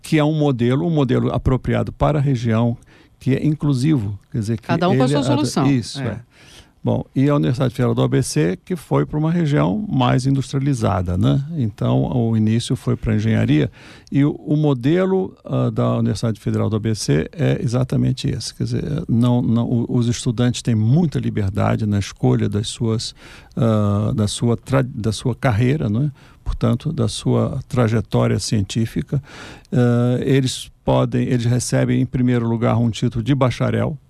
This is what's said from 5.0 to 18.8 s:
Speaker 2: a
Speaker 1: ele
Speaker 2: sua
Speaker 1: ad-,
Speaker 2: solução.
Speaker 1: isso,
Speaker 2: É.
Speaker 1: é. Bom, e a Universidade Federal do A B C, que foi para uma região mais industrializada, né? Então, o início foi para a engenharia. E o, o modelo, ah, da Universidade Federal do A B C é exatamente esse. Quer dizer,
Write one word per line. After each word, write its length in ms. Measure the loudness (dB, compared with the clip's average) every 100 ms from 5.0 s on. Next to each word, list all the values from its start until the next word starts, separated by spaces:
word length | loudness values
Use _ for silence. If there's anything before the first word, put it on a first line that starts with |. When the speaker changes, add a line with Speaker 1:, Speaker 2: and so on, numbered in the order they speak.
Speaker 2:
a 20 | 2
Speaker 1:
ele 80 |
Speaker 2:
sua 60 | 2
Speaker 1:
ad-, 80 | 0
Speaker 2:
solução. 420 | 0 0 2 2
Speaker 1:
isso, 320 | 2 -2 -6
Speaker 2:
É. 40 | -6
Speaker 1:
é. 140 | -8 -14 _ -20 -20 -20 _
Bom, 220 | -2 -2 -2 0
e 140 | 2
a 60 | 2
Universidade 400 | 0 0 -2 0
Federal 180 | 0
do 80 | 2
A 60 | 2
B 160 | 0
C, 340 | 0 0 0 -2 -6
que 100 | -8
foi 300 | -2 -2 0
para 100 | -2
uma 120 | -2
região 540 | 0 2 2 0 -2 -2
mais 380 | 0 2 2 2
industrializada, 880 | 0 -2 -4 -2 0 0 0 -2 0
né? 240 | 2 2 -2 -4
Então, 500 | -4 -2 0 0 0
o 240 | 0 0 2
início 400 | 2 0 -2 -4
foi 200 | -2 -2
para 180 | 0
a 20 | 0
engenharia. 520 | 2 2 2 2 0 -4 -20 -20 -4
E 140 | 0 2
o, 60 |
o 240 | 0 -2 2
modelo, 800 | 2 2 0 2 2 0 -2 -10 -6
ah, 240 | -2 -2
da 280 | 0 0 0
Universidade 400 | 0 0 -2 -4
Federal 320 | -4 -2 0
do 40 | 0
A 40 |
B 160 | -2 -2
C 340 | 0 0 -2
é 260 | -2 -2 0
exatamente 680 | -2 -2 0 0 0 0 -4
esse. 240 | -6 -8 -8
Quer 80 |
dizer, 200 | -4 -4